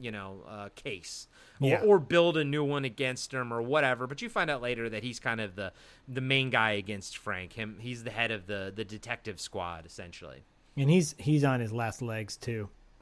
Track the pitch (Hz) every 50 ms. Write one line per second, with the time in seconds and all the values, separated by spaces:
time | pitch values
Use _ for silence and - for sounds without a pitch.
0 | 123 117 107 101 98 98 98 98 - 80 107 104 101 101 - - - 139 101 87
1 | - - - - - _ _ - - - - - 139 135 - - 226 208 202 175
2 | 139 - 170 170 170 170 156 160 147 139 147 151 147 143 143 143 135 127 104 -
3 | 131 127 127 - - - 135 131 123 117 117 117 117 127 147 156 143 131 127 120
4 | 127 127 143 - 240 226 - 208 175 156 143 123 123 123 123 113 117 113 110 107
5 | 120 127 120 - - 123 113 113 110 98 87 101 98 90 - - - - - -
6 | - - 123 131 127 131 135 135 131 131 127 117 110 110 104 104 95 107 104 98
7 | - - - - - 104 98 92 92 87 - 113 110 110 104 92 117 123 123 117
8 | 113 120 107 113 117 113 113 101 90 98 104 98 95 95 95 110 110 95 107 104
9 | - 117 120 - - 110 92 - - - - 98 87 87 85 80 80 82 - -
10 | 92 85 - - 87 73 64 67 - _ _ _ _ _ - 139 135 143 170 185
11 | 156 - - - - 147 151 143 143 135 131 123 117 107 110 120 117 110 - -
12 | 127 117 110 110 107 98 - - - 123 117 110 101 101 - - - _ _ _